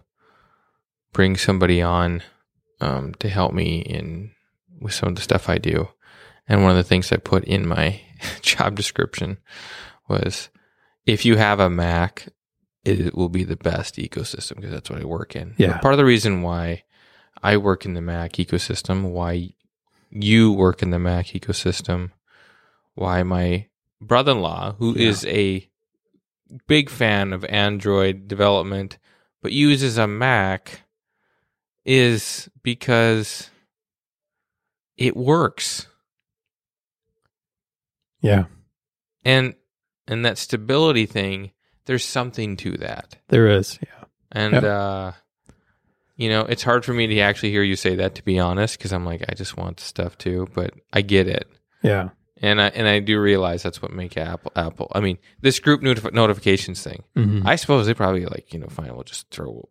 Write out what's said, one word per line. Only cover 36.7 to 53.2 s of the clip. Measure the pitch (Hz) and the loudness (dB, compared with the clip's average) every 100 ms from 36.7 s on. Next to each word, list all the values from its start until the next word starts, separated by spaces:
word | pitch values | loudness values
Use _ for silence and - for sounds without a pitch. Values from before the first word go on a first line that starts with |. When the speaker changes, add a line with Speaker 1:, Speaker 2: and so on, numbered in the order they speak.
| _ _ _ _ _ _ _ _ _ _ _ _ _ _ _ | _ _ _ _ _ _ _ _ _ _ _ _ _ _ _
Speaker 2:
Yeah. | 113 98 87 - _ _ _ _ _ _ | 2 2 2 -6 _ _ _ _ _ _
Speaker 1:
And, | 127 131 127 - _ _ _ _ - | 2 4 2 -4 _ _ _ _ -8
and | 117 117 | -2 -2
that | - | -2
stability | - 117 107 139 160 127 107 | -4 -6 0 2 2 2 0
thing, | 107 98 95 98 _ _ _ - | -2 -4 -6 -10 _ _ _ -6
there's | 127 - | -4 -4
something | 131 123 120 107 98 | -4 -6 -6 -8 -6
to | 98 87 | -8 -8
that. | - - - - - | -8 -12 -14 -20 2
Speaker 2:
There | 120 110 | 6 6
is, | 101 98 - | 6 0 -8
yeah. | - - - _ _ | -16 -18 -20 _ _
Speaker 1:
And, | 107 107 | -4 0
Speaker 2:
Yep. | 123 | 2
Speaker 1:
uh, | 107 101 101 98 95 90 _ _ _ _ _ _ _ _ _ - | 2 0 -4 -6 -8 -12 _ _ _ _ _ _ _ _ _ -6
you | 113 | -2
know, | 110 | 0
it's | 110 120 | 0 -2
hard | 123 120 120 | 2 2 2
for | |
me | 120 113 | -2 0
to | 107 | 2
actually | 101 104 107 | 2 2 0
hear | 101 | 2
you | 101 95 | 2 2
say | - 92 | 0 0
that, | 92 - | -2 -4
to | |
be | - 92 | -2 0
honest, | 87 92 107 - | 2 0 -2 -4
'cause | 98 | -6
I'm | 92 87 | -4 -4
like, | 85 - | -6 -8
"I | - | -10
just | 92 - | -10 -10
want | 90 85 | -10 -10
stuff | - - 87 - | -12 -6 -6 -6
too," | 95 90 92 - | -6 -4 -4 -6
but | 90 - _ | -6 -8 _
I | - | -2
get | 101 98 92 | 2 2 2
it. | - - _ _ _ | -2 -6 _ _ _
Speaker 2:
Yeah. | 113 101 92 - _ _ | 2 2 -2 -10 _ _
Speaker 1:
And | 104 104 | 0 2
I, | 101 | 2
and | - 110 | 2 2
I | 104 | 2
do | 101 107 | 2 2